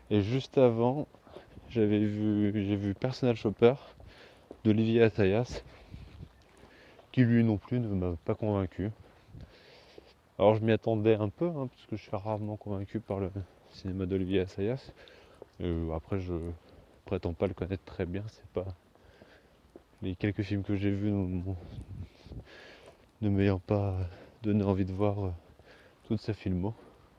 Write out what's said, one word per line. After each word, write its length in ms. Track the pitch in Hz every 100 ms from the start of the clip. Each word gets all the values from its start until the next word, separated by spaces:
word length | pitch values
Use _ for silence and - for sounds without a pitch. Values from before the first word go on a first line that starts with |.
| -
Et 100 | 107
juste 380 | 98 131 - 143
avant, 500 | 123 113 120 143 - - - - - - -
j'avais 300 | 117 104 104
vu, 520 | 107 104 107 104 104 104 98
j'ai 100 | 101
vu 180 | 101
Personal 440 | 95 127 127 127 113
Shopper 380 | 110 - 117 139 - - - - - - - - 110
d'Olivier 380 | 107 113 113
Assayas, 600 | 113 - 95 104 127 - - - - - - - - - - - - - - - -
qui 100 | -
lui 220 | 117 117 113
non 100 | 104
plus 240 | - 123
ne 80 | 113
m'a 300 | 95 90 82 -
pas 100 | 110
convaincu. 560 | 110 101 92 - 101 110 - - - - - - - - - - - _ _ -
Alors 140 | 101
je 100 | 110
m'y 80 | 110
attendais 440 | 107 120 110 110 104
un 140 | 104
peu, 180 | - 170
hein, 180 | 156 131
parce 220 | - -
que 80 | 107
je 80 |
suis 120 | - 101
rarement 420 | 107 107 107 107
convaincu 420 | 104 98 98 110
par 200 | - 98
le 120 | 92 98 90 - -
cinéma 340 | - 92 95 92
d'Olivier 360 | 95 92 95
Assayas. 500 | 92 - 101 131 - - - - - - - -
Euh, 300 | 90 82 82 80
après, 240 | - 98
je 160 | 90 85 85 85 - - - - -
prétends 280 | 95 90
pas 140 | 85 98
le 80 | -
connaître 280 | 87 95 -
très 200 | - 85
bien, 160 | 95 110
c'est 180 | - -
pas, 180 | - 95 90 _ _ - - - - _ _ _ - _ -
les 120 | 95 90
quelques 280 | 107 101
films 180 | 101 101
que 140 | 95 98
j'ai 160 | 101
vus 180 | 98 104
n'ont, 160 | 101 90
m'ont, 300 | 92 92 90 - - - - - - - - - - - - - - - -
ne 80 | 104
m'ayant 280 | 98 98 95
pas 400 | - 104 101 92 90 - - -
donné 200 | 107 104
envie 220 | 98 95 92
de 80 |
voir, 320 | 95 104 101 95
euh, 60 | 87 - - - - - _
toute 160 | - 110
sa 140 | -
filmo. 420 | 104 98 90 98 113 - - -